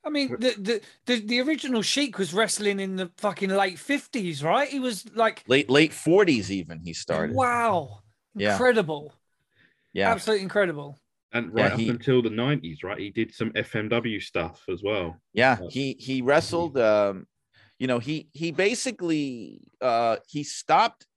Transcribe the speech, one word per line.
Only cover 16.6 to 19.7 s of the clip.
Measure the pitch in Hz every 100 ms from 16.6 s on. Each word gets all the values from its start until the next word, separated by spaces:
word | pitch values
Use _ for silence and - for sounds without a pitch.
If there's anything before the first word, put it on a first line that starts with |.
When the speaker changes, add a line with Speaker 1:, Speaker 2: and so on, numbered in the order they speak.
| 170 135
Speaker 2:
um, | 110 107 101 92 - _ _ _ _ _
you | 127
know, | 120
he, | 120 156 -
he | 143 165
basically, | 143 196 240 262 - 175 156 143 120 78 - -